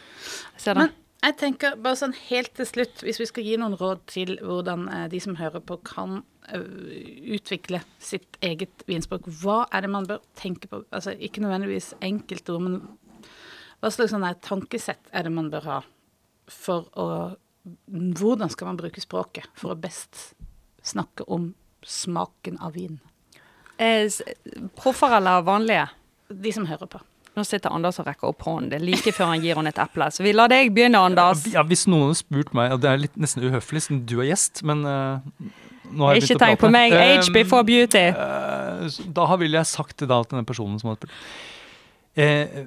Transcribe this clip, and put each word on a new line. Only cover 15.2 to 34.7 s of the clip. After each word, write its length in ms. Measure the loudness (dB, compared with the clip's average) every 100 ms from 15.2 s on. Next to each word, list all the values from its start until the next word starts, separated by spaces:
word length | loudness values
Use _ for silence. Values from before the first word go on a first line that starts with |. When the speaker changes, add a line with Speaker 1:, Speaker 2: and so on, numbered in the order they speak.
Speaker 2:
det 80 | -6
man 180 | -4 -6
bør 140 | -8
ha 160 | -8 -10 -10 _ _ _ _ _ _
for 400 | -12 -6 -6 -6 -8
å, 400 | -6 -6 -8 -12 _ _ -20 -20 _
hvordan 600 | -8 -6 -2 0 0 -4
skal 180 | -8 -10
man 80 | -10
bruke 240 | -12 -14
språket 420 | -10 -8 -8 -12 -18
for 220 | -14 -10
å 60 | -10
best 520 | -10 -14 -18 -20 -20 _ -20 -20 _ _
snakke 440 | -10 -10 -10 -12 -8
om 260 | -6 -6 -10 _ _
smaken 760 | -14 -10 -6 -6 -6 _ -14 -12
av 100 | -12
vin? 260 | -12 -12 -14 _ _ _ _ _ _ _ -2
Speaker 1:
Eh, 280 | 0 2 0
s-, 140 | -4 -10 -16 -18 -14 -14
proffer 440 | -2 -2 2 4 4
eller 240 | 6 4
vanlige? 440 | 4 2 2 2 0 -6 _ _ _
Speaker 2:
De 200 | -8 -6
som 120 | -4 -6
hører 200 | -8 -12
på. 120 | -18 -20 _ _ -8
Speaker 1:
Nå 80 | -4
sitter 240 | -4 -2
Anders 300 | -2 -2 -2
og 60 | -8
rekker 180 | -6 -6
opp 80 | -4
hånden. 280 | -6 -6 -4
Det 80 | -4
er 20 |
like 300 | -2 0 0
før 140 | 0 0
han 120 | 0
gir 100 | 0
henne 160 | -2 -2
et 80 | -2
eple. 300 | -4 -2 -4
Så 140 | 0 2
vi 60 |
lar 140 | 6 6
deg 220 | 6 6
begynne, 240 | 6 6 6
Anders. 460 | 6 6 6 4 0
Speaker 3:
Ja, 160 | 0
hvis 220 | 2 4 4
noen 220 | 4 4
hadde 80 | 0
spurt 320 | -2 -2 0 0
meg, 160 | 2
og 60 | 2
det 80 | 2
er 80 | 2
litt 160 | 0 -2
nesten 280 | -4 -2 -2
uhøflig 380 | -2 -2 -6
siden 160 | -4 -4 -2
du 80 | -2
er 140 | 0
gjest, 320 | 0 -2 -2
men, 160 | -2